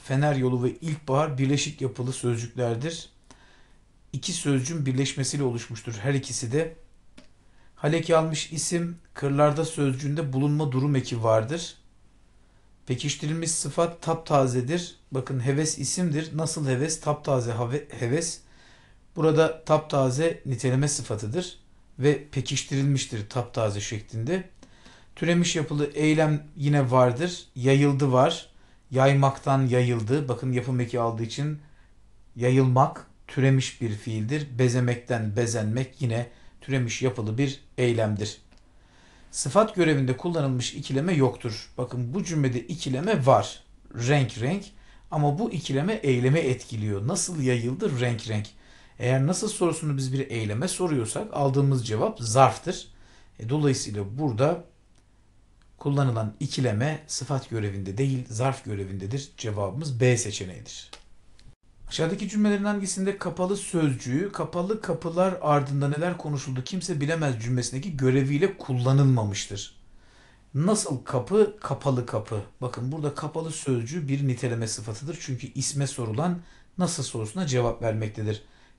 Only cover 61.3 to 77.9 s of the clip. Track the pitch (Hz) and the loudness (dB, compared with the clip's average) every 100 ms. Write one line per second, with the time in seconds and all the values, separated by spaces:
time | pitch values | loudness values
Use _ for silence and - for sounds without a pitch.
61.3 | - - - _ - - - 165 196 196 | -20 -20 -20 _ -18 -10 -2 -2 -2 -2
62.3 | 208 208 202 202 202 196 190 190 196 180 | 0 2 2 0 -2 -4 -2 -4 -2 -6
63.3 | 180 180 202 - 170 151 117 123 135 202 | -2 -2 -2 -2 0 2 0 -2 -2 -2
64.3 | - 151 175 185 220 - 165 165 165 190 | -4 -4 -4 -2 -2 -2 -4 -2 0 2
65.3 | 180 151 143 139 139 143 147 180 175 156 | 2 2 2 2 0 0 0 -2 -4 -4
66.3 | 139 135 127 127 185 190 151 147 165 147 | -6 -4 -6 -6 -6 -4 -2 0 0 0
67.3 | 113 120 127 117 131 190 143 127 135 135 | -2 -2 -2 -2 -6 -6 0 4 4 2
68.3 | 147 190 196 - 127 127 139 139 123 104 | 2 0 0 -4 0 4 6 6 6 2
69.3 | 98 - 101 - - - - - - - | -4 -6 -10 -12 -16 -20 -20 -20 -20 -20
70.3 | _ _ 135 180 214 - 131 - 131 - | _ _ 0 2 2 0 -6 -2 -4 2
71.3 | 208 208 - - 131 139 127 117 110 104 | 4 4 2 -6 -2 0 0 -2 -4 -4
72.3 | 104 - - 127 - 127 160 147 - 151 | -6 -8 -8 -8 -6 -6 -4 -4 -4 -6
73.3 | 165 165 147 139 120 117 170 139 139 139 | -6 -6 -6 -2 -2 -2 -4 -2 0 0
74.3 | 123 123 113 110 - 110 107 139 165 - | 0 -2 -2 -4 -6 -8 -8 -8 -10 -8
75.3 | 120 - 135 127 139 135 - 113 110 175 | -8 -6 -6 -4 -2 -2 -4 -4 -2 -2
76.3 | 175 - - - - 170 - 131 113 107 | -2 -8 -20 -14 -2 -2 -2 -6 -6 -6
77.3 | 185 151 127 120 113 117 | -4 0 2 2 0 -2